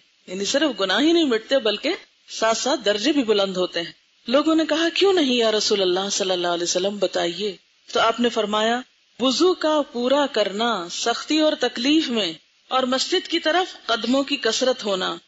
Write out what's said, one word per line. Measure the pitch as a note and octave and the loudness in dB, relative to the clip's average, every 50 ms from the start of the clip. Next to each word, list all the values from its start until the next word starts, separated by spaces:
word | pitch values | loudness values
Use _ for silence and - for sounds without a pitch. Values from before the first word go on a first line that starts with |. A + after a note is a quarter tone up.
| _ _ _ _ - | _ _ _ _ -16
یعنی | - F#3 G3 G3+ | -10 -8 -6 -4
صرف | F#3+ - C#4 D#4 D4 A#3 F#3 | -2 0 0 0 0 0 0
گناہ | F#3+ F#3+ F#3 G#3+ | -2 0 2 2
ہی | C#4+ D#4+ | 4 4
نہیں | E4+ E4+ E4 | 4 4 2
مٹتے | C#4 A#3 A3 - - C#4 C4+ | 2 0 -2 0 0 0 0
بلکہ | A3 A3 G#3 G#3 - C#4 F#4 - - _ _ _ _ - | 2 0 -2 -2 -2 -4 -4 -6 -8 _ _ _ _ -12
ساتھ | - - A3 A3 A3+ A3 | -6 -2 0 0 0 0
ساتھ | - B3 D4 D4 A3+ | 0 -2 -2 0 0
درجے | G3+ G#3 G#3 G#3 C#4 | 0 0 2 2 0
بھی | D#4+ D4 | 2 2
بلند | B3 G#3 G#3+ G3 G3 G3 F#3 | 2 2 2 2 2 0 0
ہوتے | F3+ F3+ F3 - F3 | -2 -2 -2 -2 -6
ہیں۔ | E3+ E3 - _ _ _ _ _ - | -8 -8 -12 _ _ _ _ _ -6
لوگوں | - A#3 C#4+ D4 D#4 D#4+ | 0 2 2 4 4 2
نے | D#4+ D#4+ D4+ | 2 2 2
کہا، | D4+ D#4 E4+ E4+ E4 | 0 0 0 0 0
"کیوں | - F4+ G4 | 2 2 4
نہیں | F#4+ F4+ D4 C4 B3 | 4 4 2 2 2
یا | B3 A3+ A3 | 2 2 2
رسول | G#3+ G#3+ G3+ - A3 G3 | 2 0 0 0 0 2
اللہ | F#3+ F#3 F3+ F#3 G3 G3+ | 2 2 0 0 -2 -4
صلی | G3 - G3+ F#3 | -4 -2 -2 -2
اللہ | F#3 F3+ F3 F3 | -2 -2 -2 -2
علیہ | F3 E3+ | -2 -2
وسلم، | F3 E3+ - F3+ F3+ G3+ G#3 G#3 | -2 -2 -2 0 -2 -2 -2 -2
بتائیے۔" | G3 F3+ - F#3 F3 F3 F3 E3+ G#3 G#3 F3+ - _ _ _ _ _ - | -2 -2 -2 -2 -4 -4 -4 -4 -6 -8 -8 -10 _ _ _ _ _ -4
تو | - A#3 | -2 0
آپ | - A3+ A3+ A#3 | 2 2 2 2
نے | A#3+ A#3+ | 0 0
فرمایا، | A3+ A#3 G#3 G3+ G#3+ G#3+ G#3+ A3+ A#3 B3 B3+ _ _ _ _ _ _ - | 0 0 -2 0 0 0 0 0 0 -2 -6 _ _ _ _ _ _ -2
"وضو | A3 C4 B3 A3 D#4+ F#4 F4+ | 0 0 2 4 4 2 2
کا | - - D#4 D#4 D4+ C#4 - | 2 0 0 2 0 0 -2
پورا | - A#3+ A#3+ B3+ C4+ C#4+ C#4+ C4 | -4 -2 0 2 2 2 2 0
کرنا | - A3+ G#3 G3 F#3+ G#3 A3+ A#3+ A3+ F#3+ E3+ F3 | 0 0 -2 0 -2 -2 -2 -2 -2 -2 -6 -8
سختی | - - - A#3 A#3 - - - D4+ D#4 | -8 -4 -2 -2 -2 -2 -2 -2 0 2
اور | D#4 D4+ D4+ D4+ | 2 2 2 0
تکلیف | B3 A#3+ - A#3 A#3+ C#4 D4+ D#4+ D4 B3+ | -2 -4 -2 -2 0 2 2 2 2 0
میں، | A#3+ A3+ G3 E3 D#3+ D#3 _ _ _ _ _ - | -2 -2 -2 -4 -6 -10 _ _ _ _ _ -4
اور | - C4 | -2 -2
مسجد | C4 B3+ C4 C4 - - E4+ F#4+ - - | 0 0 0 -2 -2 0 -2 -2 -2 -2
کی | D#4 E4+ | -4 -2
طرف | - D#4 D#4 F4 F#4+ F4 - - - | 0 2 2 0 0 -2 -6 -10 -4
قدموں | - A3+ A3+ G#3+ A3+ B3+ C4+ | -4 -2 -2 0 0 0 0
کی | C#4+ C#4 C#4+ | 0 0 -4
کثرت | B3+ - A3 A3 - B3+ B3+ A#3+ - - | -2 -2 0 0 2 2 0 0 0 -2
ہونا، | G#3+ G3 F#3+ F#3 F3+ F3 F3 _ | -4 -2 -2 -2 -4 -6 -8 _